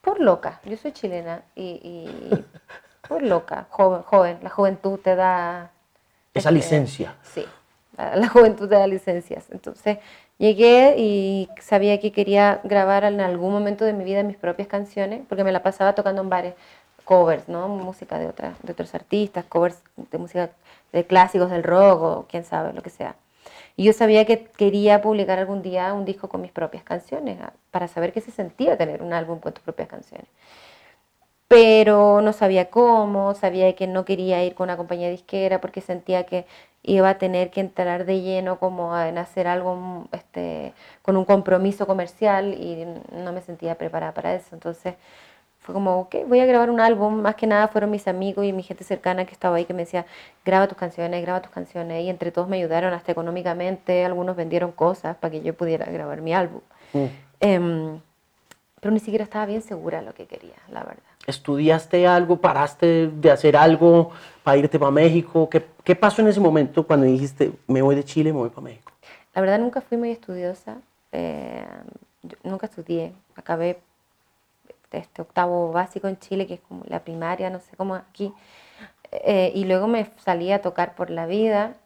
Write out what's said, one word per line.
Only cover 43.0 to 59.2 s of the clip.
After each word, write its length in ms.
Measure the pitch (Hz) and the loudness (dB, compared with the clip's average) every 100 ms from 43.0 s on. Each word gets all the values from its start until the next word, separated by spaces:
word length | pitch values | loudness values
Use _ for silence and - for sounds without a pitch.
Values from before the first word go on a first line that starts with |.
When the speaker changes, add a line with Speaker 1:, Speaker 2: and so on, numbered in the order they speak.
| - | -16
Speaker 1:
no 200 | - 180 | -14 -12
me 80 | 175 | -12
sentía 320 | 180 170 165 165 | -14 -12 -10 -8
preparada 360 | 165 165 160 | -8 -8 -8
para 200 | 156 165 | -8 -6
eso. 140 | 180 - | -6 -8
Entonces 400 | 165 170 165 185 180 _ _ _ _ _ _ | -16 -14 -10 -12 -12 _ _ _ _ _ _
fue 140 | - | -12
como, 260 | 180 196 180 | -6 -2 -2
ok, 160 | 180 - - | -4 -8 2
voy 140 | 247 | 2
a 60 | 254 | 4
grabar 240 | 240 233 | 4 2
un 100 | 233 | 2
álbum. 400 | 226 226 208 214 | 2 2 0 0
Más 160 | 208 220 | -2 -2
que 100 | 220 | 0
nada 220 | 208 214 | 2 2
fueron 200 | 214 208 | 0 -2
mis 180 | 208 202 | -4 -4
amigos 360 | 185 190 196 | -6 -6 -4
y 80 | 202 | -4
mi 120 | 190 | -4
gente 180 | 180 175 | -10 -16
cercana 440 | - 185 - 185 185 | -8 -6 -4 -4 -6
que 60 | |
estaba 220 | - 185 170 | -4 -2 -2
ahí 80 | |
que 100 | 175 | -2
me 80 | 180 | -6
decía, 220 | 175 180 175 - - _ | -6 -6 -8 -16 -20 _
"Graba 220 | - 190 196 | 0 2 2
tus 100 | 196 | -2
canciones, 460 | 180 170 170 175 | -10 -6 -6 -6
graba 180 | 170 185 | -4 -6
tus 120 | 185 | -6
canciones". 500 | - 180 175 170 165 | -14 -12 -10 -8 -6
Y 60 | 175 | -6
entre 220 | 180 175 | -6 -6
todos 160 | 170 180 | -4 -4
me 80 | 190 | -4
ayudaron 360 | 170 165 185 | -2 -2 -2
hasta 180 | 175 170 | -4 -6
económicamente. 920 | 165 170 175 180 175 180 185 - 180 | -6 -4 -6 -6 -6 -6 -6 -2 0
Algunos 300 | 180 180 180 | 0 -2 -6
vendieron 380 | 180 165 170 175 | -6 -4 -4 -4
cosas 440 | 170 165 190 - 180 | 0 -2 -2 -8 -8
para 120 | 165 | -8
que 100 | 156 | -8
yo 120 | 156 | -8
pudiera 320 | 165 170 160 160 | -6 -4 -4 -6
grabar 340 | 165 147 151 | -10 -10 -10
mi 140 | 160 | -4
álbum. 280 | 175 175 170 _ _ _ | -2 -2 -6 _ _ _
Speaker 2:
Mm. 100 | 143 135 - _ _ | -4 -4 -8 _ _
Speaker 1:
Em, 600 | 208 185 175 165 160 156 _ _ _ _ _ _ _ _ | 0 2 0 -4 -8 -12 _ _ _ _ _ _ _ _
pero 100 | 208 | -2
ni 60 | 214 | -2
siquiera 240 | 214 214 | -2 -6